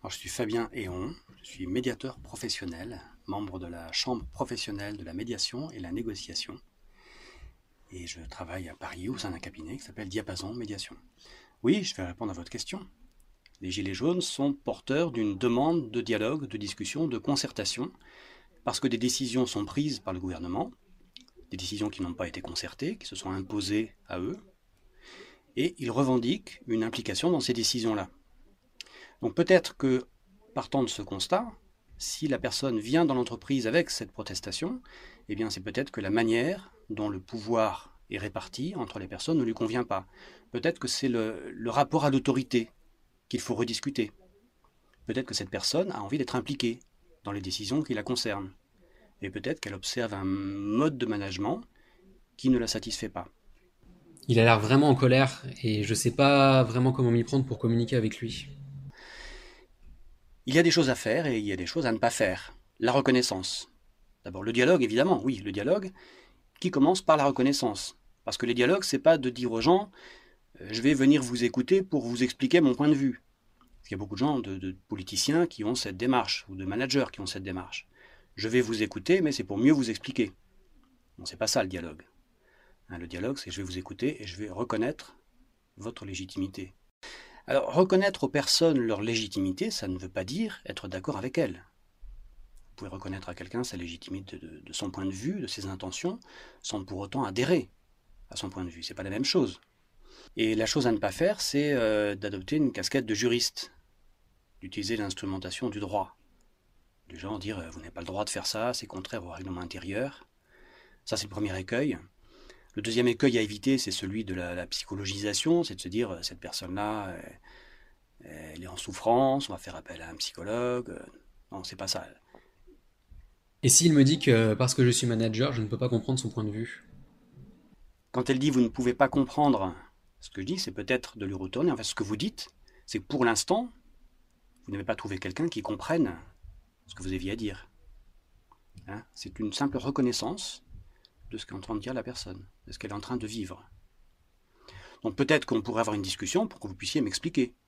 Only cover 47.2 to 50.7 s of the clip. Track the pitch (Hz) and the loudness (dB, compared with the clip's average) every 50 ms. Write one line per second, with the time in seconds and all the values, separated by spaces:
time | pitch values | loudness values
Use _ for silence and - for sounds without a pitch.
47.2 | _ 104 101 101 98 95 92 - 107 98 123 151 156 - 123 107 104 - 123 120 | _ -6 -6 -6 -4 -6 -6 -6 -4 -2 0 -2 0 0 -2 -4 -2 -2 -2 -2
48.2 | - 113 101 98 98 92 92 _ _ _ _ _ _ _ _ _ _ _ _ _ | 0 -2 -4 -4 -6 -10 -14 _ _ _ _ _ _ _ _ _ _ _ _ _
49.2 | - 101 95 107 98 139 160 - - 107 98 95 - - - 127 120 113 104 98 | -10 -6 -6 -4 -4 -4 -4 -4 -6 -10 -10 -8 -6 -6 -2 -2 -2 -2 -2 -4
50.2 | 95 95 95 98 98 98 98 101 101 104 | -2 0 0 0 -2 -4 -4 -4 -4 0